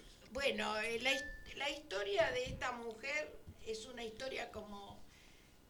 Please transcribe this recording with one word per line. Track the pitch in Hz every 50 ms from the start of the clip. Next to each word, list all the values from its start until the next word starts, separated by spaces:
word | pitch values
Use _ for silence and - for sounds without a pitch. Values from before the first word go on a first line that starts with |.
| - - - - - -
bueno, | 214 269 277 254 202 208 214 208 214 214
eh, | 214 233 233 226
la | 240 269 277
his-, | 269 - - - - - - -
la | - 269 294
historia | 311 311 - - - 392 403 392 - 349 311 -
de | 247 254 254
esta | 269 - - 285 254
mujer | 240 233 233 233 220 - - 277 294 302 - - - - - - - - -
es | 220 220 214 -
una | 262 240 240 233
historia | 214 202 - 262 262 254 240 233 233
como | - 220 202 208 202 202 202 202 202 - - - - - - - - - - - - - -